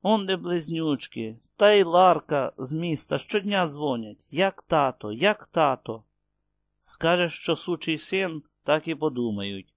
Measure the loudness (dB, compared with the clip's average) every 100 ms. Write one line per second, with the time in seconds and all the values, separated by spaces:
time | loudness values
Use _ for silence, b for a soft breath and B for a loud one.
0 | 2 0 0 -4 -2 -4 -4 -4 -2 -2
1 | -4 -8 -8 -10 _ _ 6 6 6 6
2 | 6 4 0 -2 -2 -6 -6 -4 -4 -6
3 | -4 -6 -2 -4 0 0 0 -2 -4 -4
4 | -6 -16 _ 0 0 -2 _ 2 2 -2
5 | -10 -2 0 0 -4 0 2 0 -8 -12
6 | _ _ _ _ _ _ _ _ _ -4
7 | 0 0 0 -4 -4 -4 -4 -6 -4 -6
8 | -4 -4 -4 -6 -14 _ -2 -2 -2 -4
9 | -4 -2 -4 -4 -6 -8 -14